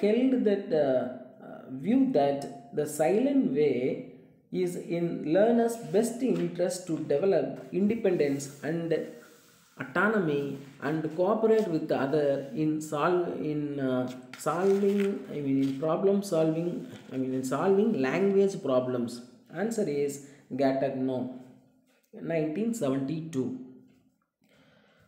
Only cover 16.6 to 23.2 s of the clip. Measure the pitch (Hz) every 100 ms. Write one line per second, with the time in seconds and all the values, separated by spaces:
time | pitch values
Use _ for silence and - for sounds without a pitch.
16.6 | 175 - - - - 131 131 131 131 139
17.6 | 185 196 226 151 131 160 196 196 196 185
18.6 | 135 127 127 123 117 - - - - 160
19.6 | 220 214 165 143 143 - - - - 131
20.6 | 135 131 139 127 131 127 - - - -
21.6 | _ _ _ _ _ - - 165 156 160
22.6 | 226 226 139 135 139 156